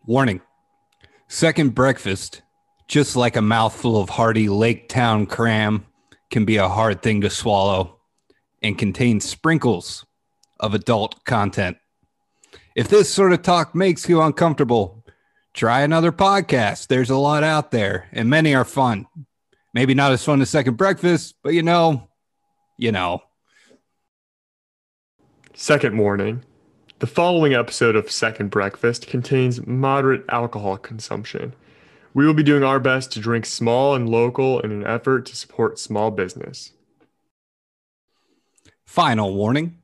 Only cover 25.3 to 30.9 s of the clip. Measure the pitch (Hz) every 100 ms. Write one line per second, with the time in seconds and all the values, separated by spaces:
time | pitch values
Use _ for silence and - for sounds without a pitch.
25.3 | _ _ - - 147 127 107 101 101 98
26.3 | 117 - _ _ _ _ _ 120 - 175
27.3 | 175 151 127 117 - 120 107 104 - 113
28.3 | 110 101 104 98 - 117 120 - 127 120
29.3 | 135 127 120 - 127 135 139 135 131 -
30.3 | 120 117 107 101 98 -